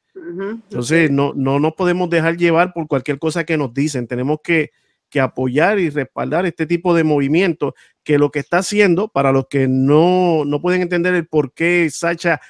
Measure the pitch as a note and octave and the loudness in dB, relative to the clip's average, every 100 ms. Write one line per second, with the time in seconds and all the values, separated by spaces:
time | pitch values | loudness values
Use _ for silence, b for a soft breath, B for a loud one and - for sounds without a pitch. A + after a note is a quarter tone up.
0 | _ - E3 F3 G3 A3+ _ G3 A#2+ E3 | _ -16 -12 -10 -8 -10 _ -8 0 2
1 | D#3 C#3 C#3 C#3 C3+ C#3+ D3+ - F3+ F3+ | 2 2 0 0 0 0 0 0 0 0
2 | F3+ E3 D#3+ F3 E3+ E3 F3+ F3 D3+ C3+ | 0 0 0 0 2 2 0 -2 -4 -4
3 | B2 C#3 D#3+ E3 D#3+ D#3 C3 B2 D3 C#3 | -2 -4 -2 -2 -2 -2 -2 -2 -2 -2
4 | A#2+ B2 C3 D3+ - E3 D3 _ _ _ | -4 -4 -2 -4 0 0 -2 _ _ _
5 | _ C#3+ C3 - C3 B2+ F3 G#3 E3 D3 | _ -2 -2 -2 -2 2 2 2 0 -2
6 | B2+ - B2+ D#3 F#3 - D#3 E3+ F3+ E3+ | -6 -6 -4 -2 -2 -4 -4 -2 2 2
7 | D#3 D3 C#3 D#3+ F#3+ D#3+ C#3+ b b b | 2 2 2 2 0 -2 -6 b b b
8 | - D3 D3 D3 - F3 G3 G#3 G3+ E3+ | 0 2 2 0 -2 -2 0 2 2 2
9 | - - C#3 C3+ B2+ C#3 C3+ C3 C3+ D3 | 0 0 2 0 0 0 0 2 4 4
10 | F3 F#3 F3+ D#3+ C#3+ D3 F3 F3+ F3+ F3 | 4 2 2 0 -2 -2 0 0 0 -2
11 | F3+ F3+ D#3+ D#3 C3+ - E3+ F3 E3 - | 0 -2 0 -2 -2 -2 0 0 0 -2
12 | E3+ E3+ F3 D#3 B | -6 -2 -2 -4 B